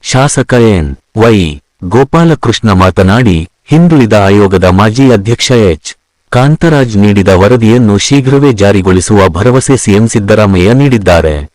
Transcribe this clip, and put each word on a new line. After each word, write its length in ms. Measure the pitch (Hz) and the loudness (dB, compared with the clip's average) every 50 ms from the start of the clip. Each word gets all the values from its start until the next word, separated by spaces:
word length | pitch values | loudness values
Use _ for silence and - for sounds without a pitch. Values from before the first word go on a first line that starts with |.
| _ | _
ಶಾಸಕ 500 | - - 131 135 147 - - 127 _ - | -6 -2 -2 -2 -2 -2 -4 -4 _ 0
ಎನ್ 440 | 123 117 113 104 90 78 71 67 - _ _ _ 110 | 2 2 2 2 0 -2 -4 -8 -12 _ _ _ -2
ವೈ 400 | 110 120 117 104 90 78 73 69 _ _ _ _ - | 0 0 2 0 0 -4 -6 -10 _ _ _ _ -12
ಗೋಪಾಲಕೃಷ್ಣ 840 | 90 90 120 135 131 - 165 170 170 156 - - 123 110 - - 110 | -4 -2 -2 -2 0 0 0 0 0 0 -2 -2 -4 -4 -2 -2 -2
ಮಾತನಾಡಿ, 760 | 101 92 95 92 90 - 95 92 98 120 127 113 90 82 82 - _ _ _ | 0 2 0 0 0 0 0 0 0 0 0 0 0 -2 -4 -8 _ _ _
ಹಿಂದುಳಿದ 480 | _ 143 156 170 175 165 151 123 110 110 | _ 0 2 2 2 2 2 0 0 0
ಆಯೋಗದ 520 | 107 98 98 98 104 104 98 92 92 90 | 0 2 2 2 2 2 2 0 0 0
ಮಾಜಿ 480 | 92 90 95 101 110 107 127 135 131 120 | 2 2 2 0 0 0 0 2 2 2
ಅಧ್ಯಕ್ಷ 380 | 107 98 107 117 - - - | 0 0 -4 -6 -4 -2 -2
ಎಚ್. 460 | 131 120 110 95 80 82 _ - - _ _ _ _ _ _ _ | 0 0 2 0 -2 -4 _ -18 -20 _ _ _ _ _ _ _
ಕಾಂತರಾಜ್ 680 | - 120 127 139 151 - - 170 160 143 135 120 107 | -4 -2 0 0 0 0 0 0 0 0 -2 -2 0
ನೀಡಿದ 320 | 101 101 104 101 101 95 85 | 0 0 2 2 0 2 2
ವರದಿಯನ್ನು 720 | 95 87 95 104 123 120 113 107 113 123 123 107 101 101 | 2 2 2 2 2 2 2 2 2 2 2 2 0 0
ಶೀಘ್ರವೇ 540 | - - 139 143 131 131 135 139 139 143 123 | -2 0 -2 -2 0 0 0 0 2 0 0
ಜಾರಿಗೊಳಿಸುವ 760 | 101 98 101 101 101 90 95 92 92 87 - 107 101 95 92 | 0 0 0 0 0 0 0 0 0 0 0 0 2 2 0
ಭರವಸೆ 480 | 78 82 101 123 123 131 - - 139 | 0 -2 -2 0 0 -2 0 0 -2
ಸಿ 160 | 117 - - 101 | -2 0 0 0
ಎಂ 160 | 101 110 113 | 0 0 0
ಸಿದ್ದರಾಮಯ್ಯ 640 | - 117 104 98 107 101 107 101 98 90 90 98 120 | -2 -2 -2 0 0 0 2 0 2 2 2 2 2
ನೀಡಿದ್ದಾರೆ. 760 | 131 139 143 127 113 98 92 87 85 80 80 76 73 73 - _ | 2 2 2 0 0 0 0 0 2 0 0 -4 -4 -8 -12 _